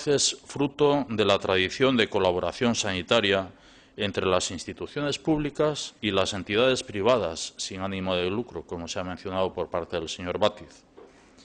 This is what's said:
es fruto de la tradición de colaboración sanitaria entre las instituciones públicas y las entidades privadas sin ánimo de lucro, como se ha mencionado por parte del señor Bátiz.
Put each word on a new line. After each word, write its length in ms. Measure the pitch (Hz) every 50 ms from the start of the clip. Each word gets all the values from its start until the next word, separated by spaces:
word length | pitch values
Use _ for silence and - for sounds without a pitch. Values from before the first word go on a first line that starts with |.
| - 156
es 300 | 143 131 - - - - -
fruto 600 | - - 135 143 143 - - 147 143 143 143 131 -
de 140 | 117 104 104
la 160 | 98 98 98
tradición 560 | - - 95 95 92 90 - - 131 131 135
de 140 | 117 107 -
colaboración 680 | - 101 95 92 87 90 87 85 - - 127 120 117
sanitaria 760 | - - 104 92 90 85 - 120 117 104 98 98 98 95 92 - - - - - - - _ _ -
entre 280 | 107 101 95 107 92
las 260 | 92 92 90 - -
instituciones 680 | 101 78 - - - - - - - 147 147 143 139 -
públicas 760 | - - 156 151 151 143 139 - 151 151 147 - - - - _
y 100 | - 104
las 220 | 95 95 92 - 104
entidades 500 | 95 85 - 104 107 127 131 127 123 -
privadas 680 | - 98 104 95 117 131 117 95 82 82 82 - - -
sin 260 | - - - 98 92
ánimo 340 | 95 98 98 95 92 95 92
de 140 | 90 90 92
lucro, 340 | 98 113 117 - - 85 78
como 240 | - 92 85 85 82
se 120 | - 101
ha 40 | 90
mencionado 500 | 92 90 - - 95 92 92 95 90 -
por 160 | 90 82 -
parte 280 | - 87 82 - 92 87
del 120 | 80 78
señor 280 | - - 90 90 90 90
Bátiz. 460 | 104 104 - - 82 - - - _ _ _ - - - - - - - _ -